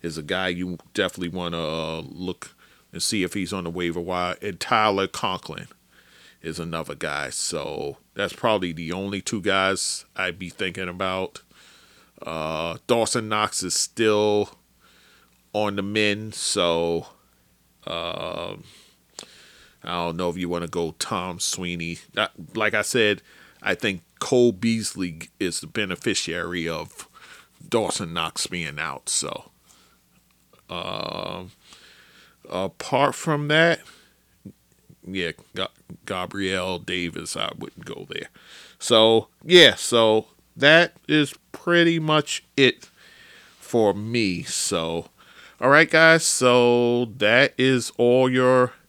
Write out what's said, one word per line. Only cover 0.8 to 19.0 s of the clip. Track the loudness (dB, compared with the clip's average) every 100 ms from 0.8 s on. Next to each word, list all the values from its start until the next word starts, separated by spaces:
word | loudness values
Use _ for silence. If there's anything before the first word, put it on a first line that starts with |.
| -10
definitely | -2 -2 -2 -8 -6
wanna, | -6 -4
uh, | -4 -4 -6 -8 -12
look | -10 -8 -8 -14 _ _ _ _
and | -8
see | -4 -2
if | -2
he's | -4 -6
on | -6
the | -6
waiver | -4 -4 -4
wire. | -4 -4 -4 -6
And | -10 -10
Tyler | -2 2 2 2 -2
Conklin | -4 -6 -6 -10 -14 -16 _ _ _ _ _ -20 _
is | -12 -8
another | -6 -8 -8
guy. | -8 -6 -6 -6
So | -6 -6 -6 -8 -6 -8 -10 _
that's | -6 -6
probably | -2 0 0 -2
the | -6 -8
only | -6 -6 -6
two | -6 -4
guys | 0 2 2 0 -4 -6 -12 -6
I'd | -6 -6
be | -12
thinking | -8 -8 -6 -10
about. | -6 -4 -4 -6 -10 _ _ -20 -20 _ _ _ _
Uh, | -10 -6 -6 -4 -6 -8 0
Dawson | 2 2 -2 -2
Knox | -2 -2 -4
is | -4
still | -4 -4 0 2 4 2 2 -2 -8 _ _ _ _ _ _ _ _ _
on | -2 -2 -2
the |
mend, | -2 0 0 0 -6
so, | -8 -4 0 2 2 0 -2 -6 _ _ _ _ _ _ _ -10
uh, | -8 -8 -8 -8 -8 -10 -12 -18 -20 _ _